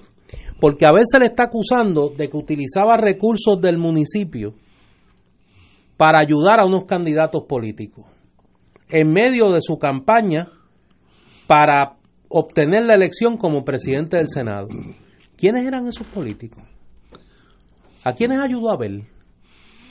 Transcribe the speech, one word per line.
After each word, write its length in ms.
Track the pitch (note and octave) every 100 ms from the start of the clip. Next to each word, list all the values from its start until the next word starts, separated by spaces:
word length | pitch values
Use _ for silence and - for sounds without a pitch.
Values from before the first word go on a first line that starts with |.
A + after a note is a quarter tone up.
| - _ _ - - -
Porque 260 | D3+ C#3+ D#3
a 40 |
veces 280 | F3+ A#3 C4+
le 80 | A#3+
está 160 | A#3+
acusando 640 | A#3+ A#3 F#3+ B3 G#3+ D#3 C#3+
de 180 | C#3 D3
que 80 | D3+
utilizaba 600 | C#3+ D3 C3+ F#3+ G#3+ A3+
recursos 640 | G#3 F#3+ G#3+ G#3+ A3 G3
del 160 | F3+ E3+
municipio 800 | E3 D#3+ D3+ G#3 F3 A#2+ G#2 A2 _ _ _ _ _ _ _ _ _ _ _ _ _ -
para 240 | D#3 D#3+
ayudar 400 | D3+ D3+ F3+ A3+
a 60 | F#3+
unos 200 | F#3 F#3+
candidatos 580 | F3+ E3 D3+ D#3 - -
políticos 580 | B2+ A2 G#2+ G#2 - - _ _ _ _ _ _ _ _
en 220 | D#3+ D#3
medio 400 | E3+ B3 B3 G#3
de 100 | E3+
su 160 | - D#3+
campaña 680 | D3 C3+ C3 A3+ G#3 D#3 F3+ _ _ _ _ _ _ _ _ _ -
para 520 | D3+ D3+ C#3+ C#3 - _ _ _
obtener 560 | E3+ D#3 - D3+ G#3 A#3
la 100 | G#3
elección 420 | F3+ - A#3 A3+
como 260 | F3 D3
presidente 540 | B2+ C3 C3+ C3+ E3 F3
del 100 | D#3
Senado. 400 | C#3+ A#2 G2+ G2 - - - _ _ _ _
¿Quiénes 280 | F#3 B3 C4
eran 220 | C4 A#3+
esos 200 | A3+ G#3+
políticos? 560 | G3+ B2 G#2 A#2 - - _ - - _ - _ _ _ _ _ _ _ _
¿A 100 | B2+
quiénes 260 | B2 A#3+ C4+
ayudó 320 | C#4 B3 A3+
Abel? 320 | E3+ G#2+ G2+ G#2+ _ _ _ _ _ _ _ -